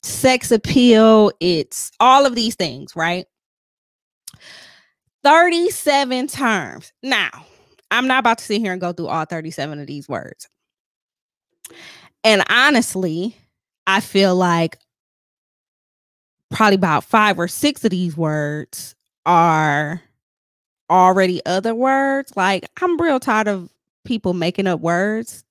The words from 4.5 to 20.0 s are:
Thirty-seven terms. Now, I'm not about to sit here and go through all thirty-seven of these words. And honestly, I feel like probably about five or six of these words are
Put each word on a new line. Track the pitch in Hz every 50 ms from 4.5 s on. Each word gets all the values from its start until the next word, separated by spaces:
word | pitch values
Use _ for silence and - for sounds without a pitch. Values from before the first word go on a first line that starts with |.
| - - - - _ _ _ _ _ _ _ _ _ _
Thirty-seven | - 277 311 330 349 359 349 339 339 - - - - 294 277 277 277 247 254 254 254 294
terms. | - 254 277 233 214 190 143 95 - - - - _ _
Now, | - 269 262 214 185 - - - - _ _ _ _ _ _ _ _ _
I'm | 202 233 254
not | 262 262 262
about | 233 240 233 -
to | -
sit | - 214 208
here | 233 190
and | 180 180
go | 180 175 170
through | 170 170 -
all | 135 160 156
thirty-seven | - 175 165 160 160 151 - 139 156 151 147
of | 143
these | - 143 147 139 -
words. | 131 101 - - - _ - _ _ _ _ _ _ _ _ _ _ _ _ _ _ _ _ _ _ _ _ _ _ _ _ - - - - - - - - _ _ _
And | - 220 214 196 - -
honestly, | 208 240 262 294 294 226 - - - 190 185 170 156 170 185 233 - _ _ _ _ _ _ _ _ _ _
I | 190 190 196
feel | 196 - - 196 196 190 180
like | 180 185 175 170 170 165 165 - _ _ _ _ _ _ _ _ _ _ _ _ _ _ _ _ _ _ _ _ _ _ _ _ _ _ _ _ _ _ _ _ _ _ _
probably | - - 220 208 196
about | 190 185 170 151 143 -
five | - - 220 214 208 185 165
or | 170 175
six | - - - 294 285 - -
of | 226
these | 180 180 180 170 147
words | 160 165 151 151 151 147 147 151 151 - _ - - - - - _ _ _ _ _ _
are | 170 175 170 170 170 160 156 156 151 143 147 151 147 165 175